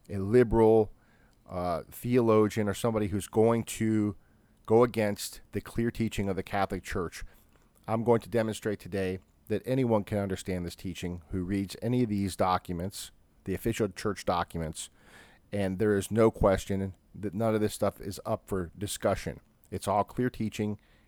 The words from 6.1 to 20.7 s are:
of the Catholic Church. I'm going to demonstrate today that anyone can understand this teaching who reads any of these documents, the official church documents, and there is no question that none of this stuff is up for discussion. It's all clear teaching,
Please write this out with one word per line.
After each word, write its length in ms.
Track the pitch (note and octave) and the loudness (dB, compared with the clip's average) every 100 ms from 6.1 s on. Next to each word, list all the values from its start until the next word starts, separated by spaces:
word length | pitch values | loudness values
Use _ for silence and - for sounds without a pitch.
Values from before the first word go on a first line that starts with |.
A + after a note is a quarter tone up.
| - G2 | -2 -2
of 60 | F#2 | -4
the 60 | |
Catholic 400 | - G2+ G2 F#2 | -4 -2 -2 -4
Church. 420 | - G#2 E2 - - - _ _ _ _ - | -6 -6 -6 -8 -16 -18 _ _ _ _ -6
I'm 180 | A2+ | -2
going 160 | A2+ A#2 | 2 2
to 80 | - | 2
demonstrate 500 | A#2 A2 G#2 A2 G2+ | 0 0 -2 -4 -6
today 380 | - G2 F#2 F#2 - _ - | -6 -4 -2 -4 -10 _ -6
that 140 | G#2+ - | -4 -2
anyone 380 | C3 B2 A2 | 0 2 2
can 140 | F#2+ G#2 | 0 -2
understand 460 | G2 F#2+ - F2+ | -2 -4 -4 -4
this 120 | F2 - | -6 -8
teaching 440 | F#2 E2+ F2 F2 - | -10 -8 -8 -8 -8
who 120 | F#2+ | -6
reads 340 | F2 G2 G2 - | -2 -2 -2 -4
any 220 | A2+ B2 | -2 0
of 40 | A#2+ | 2
these 280 | G2+ G2 - | 0 -2 0
documents, 720 | F#2+ F2+ - E2+ F#2+ - - - _ _ | 0 0 -2 -6 -6 -8 -14 -18 _ _
the 100 | - | -8
official 340 | F2+ A#2 A2 G#2 | -4 -4 -2 -2
church 360 | - G#2+ G2 | -2 -6 -4
documents, 640 | - F2 F2 E2+ D#2+ - - _ - - - _ _ | -2 -2 -2 -6 -8 -8 -14 _ -20 -20 -20 _ _
and 260 | G2+ F#2+ F#2 | -4 -2 0
there 200 | G#2+ G2 | 2 2
is 120 | - | 2
no 200 | G#2 A2+ | 4 4
question 640 | - G#2 F#2+ - G2 G2 - _ | 6 4 4 0 -4 -4 -8 _
that 200 | - G2+ | -10 -8
none 200 | F#2 A2+ | -2 0
of 60 | A2 | 2
this 140 | G#2 | 0
stuff 260 | - G2+ - | 0 -2 -2
is 180 | - F#2 | -10 -10
up 200 | - A2 - | -6 -6 -4
for 240 | F#2+ E2+ - | -6 -6 -8
discussion. 640 | G2+ - G#2+ F#2+ - - - _ _ | -10 -4 -2 -2 -4 -10 -16 _ _
It's 180 | F#2 - | -8 -2
all 160 | G2+ | 0
clear 260 | G2 - B2 | 0 -2 -4
teaching, 480 | - A2 - G#2+ | -2 -6 -4 -4